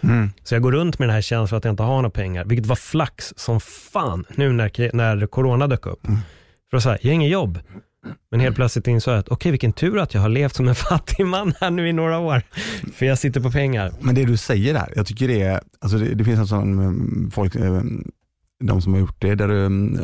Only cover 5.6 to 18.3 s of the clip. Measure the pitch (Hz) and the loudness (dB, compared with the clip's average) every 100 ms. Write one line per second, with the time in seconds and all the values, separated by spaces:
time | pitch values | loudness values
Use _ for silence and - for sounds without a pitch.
5.6 | 143 120 90 87 - 107 95 - _ _ | 2 0 -4 -8 -2 -2 -2 -16 _ _
6.6 | - 127 120 101 127 165 147 190 110 85 | -4 0 2 2 2 2 2 2 -2 -6
7.6 | - 92 - _ - - - 117 131 131 | -10 -20 -20 _ -16 -16 -4 0 2 2
8.6 | 123 117 127 117 131 110 - 123 175 135 | 0 0 0 2 2 0 0 0 0 2
9.6 | 117 - 190 208 156 101 107 127 143 - | 0 0 0 0 0 0 2 2 0 2
10.6 | 127 123 - 170 - - 185 185 196 - | 0 2 0 0 0 0 0 0 -2 -2
11.6 | 185 175 170 165 165 165 165 127 - - | -2 0 0 0 0 0 0 0 -2 -10
12.6 | 226 214 - - 131 131 139 127 123 143 | -10 -10 -10 -2 0 2 0 0 0 0
13.6 | 139 113 95 - 127 127 123 113 - 104 | 0 -2 -4 -2 0 2 4 2 2 2
14.6 | 123 151 - - 101 110 127 110 95 95 | 2 0 -2 -4 -4 -2 0 2 2 -2
15.6 | - - 98 107 110 107 110 110 101 104 | -6 -6 0 0 0 0 2 2 2 0
16.6 | 101 98 95 90 90 90 104 - 95 120 | 0 2 0 0 -2 -2 -4 -2 -2 0
17.6 | 95 92 - - - - _ | 0 0 -2 -6 -12 -18 _